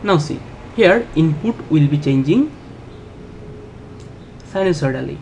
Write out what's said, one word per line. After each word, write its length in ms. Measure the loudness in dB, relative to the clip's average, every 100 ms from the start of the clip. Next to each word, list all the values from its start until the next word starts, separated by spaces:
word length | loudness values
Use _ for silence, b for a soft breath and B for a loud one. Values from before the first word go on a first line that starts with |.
Now 140 | 4 2
see, 220 | 2 -6 -10 -16 -12 4
here 320 | 6 6 2 2
input 400 | 2 2 -2 -4 0
will 180 | 4 4
be 100 | 2
changing 540 | 2 2 4 4 2 -2 -18 -18 -18 -18 -18 -18 -18 -16 -16 -16 -18 -18 -18 -18 -18 -18 -18 -20 -8
sinusoidally 640 | 0 2 2 0 -2 -6 -10